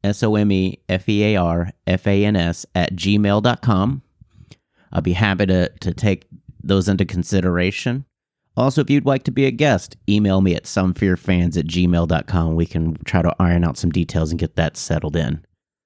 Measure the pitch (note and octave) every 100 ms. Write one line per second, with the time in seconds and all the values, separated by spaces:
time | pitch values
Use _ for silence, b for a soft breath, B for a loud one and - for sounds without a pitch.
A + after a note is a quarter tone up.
0 | G2+ G2+ A2+ G#2+ G#2 F#2+ F#2+ - - F#2
1 | - G#2 G#2 G#2 F2 E2+ F2 - - F#2
2 | - G2 G#2 G#2 E2+ E2+ - F2+ E2+ F#2
3 | F#2 G#2 G2+ G2+ A2+ A#2+ - G2 G#2 C3+
4 | - _ - _ b b b b b F2
5 | E2 F2 G#2+ F#2+ G2 F#2 F2 - F#2+ -
6 | G#2+ F#2+ - - - - - G2 F#2 F#2+
7 | F#2 F2+ F2 G2 F2+ F2 F2+ - B2+ B2+
8 | C3+ _ _ _ _ - B2+ C#3+ C#3 C#3+
9 | C3+ C3+ - C3 C3+ A#2 D3 G2+ - -
10 | - G#2 G#2 F#2+ F#2+ E2+ - - F#2 F2
11 | G2+ F2+ - F2+ F2 D#2+ D#2 F2 F2+ F2
12 | E2+ D#2+ - F2+ E2 D#2+ E2 E2 D#2+ D2+
13 | - F2+ E2 - F2+ F2 E2+ C2 F2+ D#2+
14 | D#2+ F2 D#2 E2 E2 - D#2+ - - D#2
15 | D#2 E2 D#2 D#2+ - _ _ _